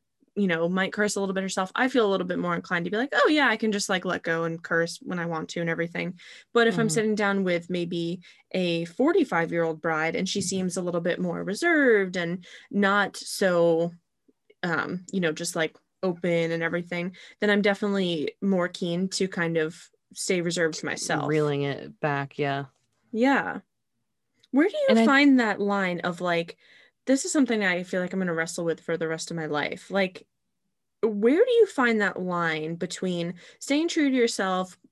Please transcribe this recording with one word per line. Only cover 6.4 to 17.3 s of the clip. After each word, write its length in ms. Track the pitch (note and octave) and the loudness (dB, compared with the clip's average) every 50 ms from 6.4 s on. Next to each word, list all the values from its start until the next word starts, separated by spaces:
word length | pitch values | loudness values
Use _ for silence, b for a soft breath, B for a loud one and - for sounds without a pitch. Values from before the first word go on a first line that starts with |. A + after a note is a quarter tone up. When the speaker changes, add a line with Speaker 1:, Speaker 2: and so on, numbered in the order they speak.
| B B - | B B 2
Speaker 1:
But 140 | A#3 A#3 A3+ | 4 4 4
if 100 | F#3+ A#3 | 4 2
I'm 120 | A3+ A3 | 0 0
Speaker 2:
Mm-hmm. 0 | |
Speaker 1:
sitting 260 | D#3+ A#3 G#3+ A3 G#3+ | 0 0 0 0 0
down 300 | G#3 G#3 G3+ G3 G3 F#3+ | 0 0 0 2 0 0
with 240 | F3+ F3 E3+ E3+ F3 | 0 0 -2 -2 -4
maybe 520 | F3+ F3 F3 F3 F3 E3+ E3 E3+ F3 F#3 B B B B B B | -4 -4 -4 -4 -4 -4 -4 -4 -6 -8 B B B B B B
a 320 | - F#3 F3+ F3 E3+ E3 E3+ | -4 -2 0 0 0 -2 -4
forty-five-year-old 960 | E3+ - - C4 D#4+ F#4+ G4+ C4+ - F3+ E3 E3 E3 E3+ E3+ E3 D#3+ D#3+ D#3 | -4 -2 0 2 4 4 4 2 2 2 0 0 0 0 0 0 0 -2 -2
bride 320 | - E3+ D#3+ D#3 D#3+ E3 E3+ | -2 -2 0 0 0 -2 -2
and 120 | E3 F#3 F#3 | -2 -2 -2
she 140 | - G3+ | -2 -4
seems 340 | F#3 F3+ G3 F#3+ F#3 F3+ - | -2 -2 -2 -2 -2 -2 -4
a 60 | F#3+ | -4
little 180 | F3 F3 E3+ E3+ | -4 -2 -2 -2
bit 200 | E3+ F3 E3+ - | -2 -2 -2 -2
more 200 | F3+ F3 F3 E3+ E3+ | -2 -4 -4 -4 -6
reserved 720 | F3 G3+ - E4+ F4 E4 D4+ C#4 B3 A3 G3+ F#3+ F#3 F#3 F3+ | -6 -6 -2 0 2 2 4 4 4 4 4 2 0 -2 -4
and 280 | F3 E3+ F3+ F#3+ B B B B B B | -4 -4 -6 -8 B B B B B B
not 460 | B G3+ G3+ G3 G3+ G3+ G3 - - | B 0 2 2 4 2 0 -2 -4
so, 800 | - - - - - G3+ F#3 F3 E3+ E3+ E3+ D#3+ E3 E3+ F3 E3+ - _ _ _ _ _ _ _ _ _ _ - _ - | -10 -12 -10 -4 0 2 2 4 4 4 4 4 2 0 -2 -4 -10 _ _ _ _ _ _ _ _ _ _ -14 _ -4
um, 420 | F3 E3 C3+ - - F3+ F3+ F#3 - - | -2 -2 -2 -2 -4 -6 -8 -8 -6 -4
you 80 | G3 | -2
know, 100 | F3 D#3 D3+ | 0 0 -2
just, 220 | - E3+ E3 - | -4 -6 -6 -4
like, 220 | E3+ D#3+ D#3 - _ _ _ _ - - | -2 -4 -4 -4 _ _ _ _ -4 -4
open 480 | F#3+ E3+ F3 - F3 E3+ E3+ E3 E3 | -4 -2 -2 0 0 2 2 0 0
and 120 | E3 E3 E3 | -2 -2 -2
everything, 520 | E3 E3+ F3 E3+ F3 F3 F3 F3 F#3+ F3+ B B B | -2 -2 -4 -6 -6 -6 -6 -6 -6 -8 B B B